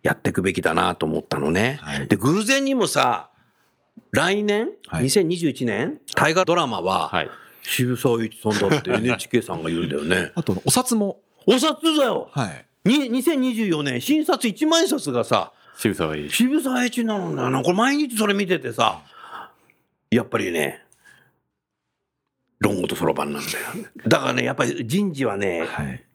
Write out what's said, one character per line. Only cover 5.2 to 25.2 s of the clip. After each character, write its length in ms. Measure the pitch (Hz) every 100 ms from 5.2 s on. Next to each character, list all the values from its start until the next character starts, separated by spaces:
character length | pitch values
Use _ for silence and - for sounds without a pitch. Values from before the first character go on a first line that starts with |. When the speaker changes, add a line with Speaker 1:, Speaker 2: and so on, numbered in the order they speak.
| 165
Speaker 1:
二 100 | 180
十 120 | 165
一 160 | - 123
年、 340 | 101 151 - - -
大 180 | 147
河 120 | 165 185
ド 100 | 175
ラ 120 | 143
マ 140 | 101
は、 280 | 87 95 78
Speaker 3:
は 140 | 90
い。 60 | 76 - - -
Speaker 1:
渋 340 | - - 123 123
沢 260 | 131 117
栄 40 | 110
一 140 | -
さ 240 | 110 104 98
ん 40 |
だ 80 | 147
っ 40 |
て、 100 | 143
Speaker 3:
<laughs> 40 | 120
Speaker 1:
エ 20 |
ヌ 100 | 120
エ 40 |
イ 40 | 120
チ 100 | -
ケ 120 | 120
ー 20 |
さ 140 | - 85
ん 80 |
が 60 | 80
言 100 | 85
う 40 |
ん 60 | 85
だ 60 | 71
よ 80 |
ね。 280 | 76 92 87 -
Speaker 2:
あ 80 |
と、 180 | 160 90 -
お 60 |
札 240 | - - 226
も。 240 | 202 - _ _ -
Speaker 1:
お 140 | 247
札 220 | 311 285 330 302
だ 80 | 254
よ。 240 | 180 -
Speaker 2:
は 160 | 143 107
い。 180 | 71 - _ 190
Speaker 1:
に、 240 | 285 262
二 120 | 247
千 200 | 269 294
二 120 | 254
十 140 | 226 214
四 160 | 156
年、 160 | 143 123
新 240 | - 302
札 240 | 294 294 240
一 180 | - 311
万 160 | 330
円 60 | 320
札 240 | 269 147
が 120 | 123
さ、 280 | 110 110 82 _ - -
Speaker 3:
渋 160 | 110
沢 220 | 95 80 76
栄 100 | 73
一。 80 |
Speaker 1:
渋 280 | - 247 294
沢 220 | 269 254
栄 40 | 247
一 160 | 247
な 140 | 226 208
の 140 | 175
よ。 180 | 147 127
な 100 | 131
ん 40 |
か 100 | 131
毎 240 | 185 247 285
日 200 | 294 220
そ 100 | 214
れ 60 |
見 140 | 202 190
て 120 | 175
て 120 | 127
さ、 300 | 113 113 - - - - - - _ _ _ _ _ _
や 140 | 117
っ 20 | 107
ぱ 100 | 113
り 140 | 98
ね、 320 | 82 71 - _ _ - - _ _ _ _ _ _ _ _ _ _ _ _ _ _
論 220 | 104 98
語 60 | 87
と 80 | -
そ 100 | 78
ろ 80 |
ば 120 | - 73
ん 80 |
な 60 | 73
ん 40 | 73
だ 60 |
よ。 60 | - - - 214 - -
だ 120 | 160
か 80 | 131
ら 60 |
ね、 100 | 127
や 100 | 123
っ 20 | 131
ぱ 100 | 123
り 220 | - 120
人 260 | 175 202
事 120 | 139